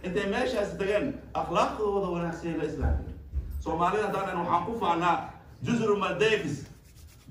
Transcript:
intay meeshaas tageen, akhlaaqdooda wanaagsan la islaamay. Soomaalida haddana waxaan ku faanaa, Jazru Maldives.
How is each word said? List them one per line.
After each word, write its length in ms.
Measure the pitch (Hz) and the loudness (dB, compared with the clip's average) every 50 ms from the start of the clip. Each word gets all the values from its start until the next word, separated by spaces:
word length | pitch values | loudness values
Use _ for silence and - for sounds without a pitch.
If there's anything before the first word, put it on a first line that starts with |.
| - | -6
intay 240 | 185 180 208 202 196 | -4 -2 0 0 0
meeshaas 480 | 208 247 254 254 240 208 202 185 165 | 0 0 0 0 0 0 0 0 -2
tageen, 360 | 170 196 196 208 208 147 - - - - - - | -2 0 2 2 2 2 0 -4 -6 -10 -6 -4
akhlaaqdooda 760 | 156 156 156 165 208 254 269 - 226 214 202 196 196 185 180 175 | -4 -2 0 2 2 2 2 2 0 0 2 2 2 0 0 0
wanaagsan 440 | 170 170 170 160 - - 170 160 156 | -2 -2 -2 -4 -4 -4 -4 -2 -2
la 60 | 156 | -2
islaamay. 440 | 151 143 135 127 123 - - - - - - - - - - - - - - | -2 -2 0 2 2 2 0 -2 -6 -12 -12 -12 -8 -6 -6 -4 -4 -6 -6
Soomaalida 460 | - 165 160 160 175 185 196 214 208 | -4 -2 0 2 2 2 2 2 0
haddana 300 | 202 190 190 190 190 180 175 165 | 0 0 -2 -2 -2 -2 -2 0
waxaan 220 | 165 165 175 - | 2 2 0 0
ku 80 | 226 233 - | 0 -4 -2
faanaa, 540 | 196 175 165 165 175 175 165 - - - - - - - - - - | 0 2 2 4 4 4 2 2 0 -6 -12 -16 -20 -20 -14 -6 -2
Jazru 340 | - 240 - - 208 208 | 0 0 2 4 4 4
Maldives. 680 | 196 190 185 175 175 214 220 214 190 165 147 143 135 - - - - - - - - - - - - - - | 4 2 0 2 4 4 4 4 2 2 0 -4 -6 -8 -12 -16 -20 -20 -20 -20 -20 -20 -20 -20 -20 -10 -4